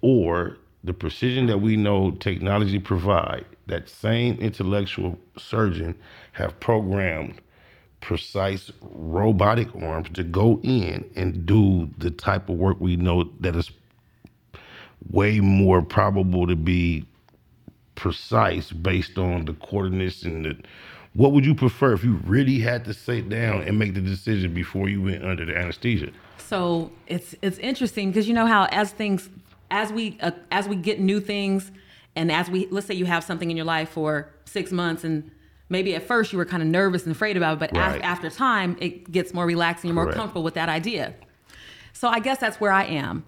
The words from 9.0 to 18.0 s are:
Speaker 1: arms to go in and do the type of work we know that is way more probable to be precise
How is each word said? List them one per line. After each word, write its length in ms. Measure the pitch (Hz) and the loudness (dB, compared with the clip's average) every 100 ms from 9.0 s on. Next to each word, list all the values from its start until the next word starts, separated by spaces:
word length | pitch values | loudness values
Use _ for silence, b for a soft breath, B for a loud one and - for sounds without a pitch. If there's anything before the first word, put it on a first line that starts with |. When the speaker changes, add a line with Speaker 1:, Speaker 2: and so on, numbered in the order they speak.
| 80 85 110 101 101 117 113 - | -4 2 4 6 4 4 0 -6
Speaker 1:
arms 260 | 82 80 85 | -6 -6 -6
to 80 | 85 | -6
go 380 | 85 85 110 113 | -2 4 4 4
in 420 | - 127 87 92 - - | 2 0 0 -4 -8 -4
and 280 | 90 87 | -4 -2
do 460 | 82 107 101 90 80 - | 4 6 6 4 0 -4
the 120 | 87 | -6
type 380 | 80 - 95 95 | -4 -2 -2 -2
of 80 | 87 | 0
work 200 | 95 - | 0 0
we 140 | 92 87 | 0 2
know 280 | 90 87 87 - | 2 2 0 -2
that 160 | 92 85 | -4 -2
is 140 | - - _ _ _ _ - _ _ B B B B B - | -4 -10 _ _ _ _ -20 _ _ B B B B B -2
way 300 | 92 101 107 | 2 4 4
more 420 | 98 95 95 90 | 6 6 8 6
probable 640 | 85 - 101 98 95 90 87 | 4 2 4 4 2 2 2
to 100 | 85 | 2
be 480 | 80 90 87 80 - _ _ _ _ _ - _ _ | 2 2 2 -2 -6 _ _ _ _ _ -20 _ _
precise 760 | - | -6